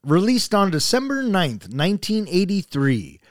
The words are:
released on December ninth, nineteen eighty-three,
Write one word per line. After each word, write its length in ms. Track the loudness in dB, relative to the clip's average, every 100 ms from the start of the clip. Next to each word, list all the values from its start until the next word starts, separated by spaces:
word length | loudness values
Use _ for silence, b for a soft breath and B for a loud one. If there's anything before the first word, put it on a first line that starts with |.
released 500 | 0 2 4 0 2
on 160 | 2 2
December 540 | 0 0 0 0 -4
ninth, 440 | -2 0 -2 -4 -8
nineteen 560 | -2 -2 -2 -2 -4 0
eighty-three, 880 | 0 0 -2 -2 0 2 0 -4 -16 b